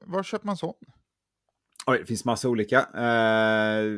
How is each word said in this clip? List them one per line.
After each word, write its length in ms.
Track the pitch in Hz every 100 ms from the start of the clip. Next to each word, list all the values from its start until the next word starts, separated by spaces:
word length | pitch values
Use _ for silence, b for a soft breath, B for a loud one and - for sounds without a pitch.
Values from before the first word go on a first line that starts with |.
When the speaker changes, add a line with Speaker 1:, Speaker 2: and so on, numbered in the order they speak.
Speaker 1:
var 220 | - 185
köper 220 | 190 208 202
man 120 | 190
sån? 160 | 160 - - _ _ _ _ _ _ _ _ - -
Speaker 2:
Oj, 100 | 127
det 60 | 92
finns 200 | 110 123
massa 240 | 113 131
olika. 300 | 113 104 127
Eh, 1040 | - 95 120 117 110 110 110 110 107 110 107